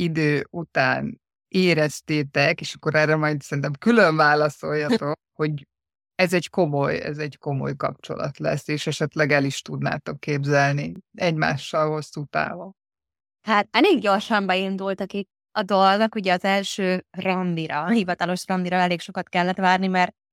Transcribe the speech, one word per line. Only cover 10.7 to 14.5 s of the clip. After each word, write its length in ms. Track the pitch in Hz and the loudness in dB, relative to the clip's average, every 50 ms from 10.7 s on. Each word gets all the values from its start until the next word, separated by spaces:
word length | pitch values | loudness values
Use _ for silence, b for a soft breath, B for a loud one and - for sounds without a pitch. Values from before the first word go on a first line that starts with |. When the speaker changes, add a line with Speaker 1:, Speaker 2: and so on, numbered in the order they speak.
| 143 147 147 165 175 190 - _ _ | 0 -2 -4 -8 -10 -14 -18 _ _
Speaker 1:
egymással 760 | - 185 175 160 156 160 160 156 139 - - - 156 156 156 | -2 -2 0 0 0 0 0 0 -2 -6 -4 -2 -2 0 0
hosszú 340 | 156 151 147 - - 151 143 | -2 -4 -8 -10 -10 -12 -10
távon? 520 | - - 156 151 160 170 175 175 196 - _ _ _ _ _ _ _ _ _ _ _ _ _ _ | -4 -4 -2 -2 -2 -6 -10 -14 -16 -18 _ _ _ _ _ _ _ _ _ _ _ _ _ _
Speaker 2:
Hát 220 | 214 220 208 202 - | 0 2 2 0 2
elég 300 | - 226 311 415 339 220 | 2 4 4 4 4 2
gyorsan 460 | 196 202 190 196 - - 220 202 196 | 2 2 2 0 0 0 0 0 0
beindultak 680 | 185 | 0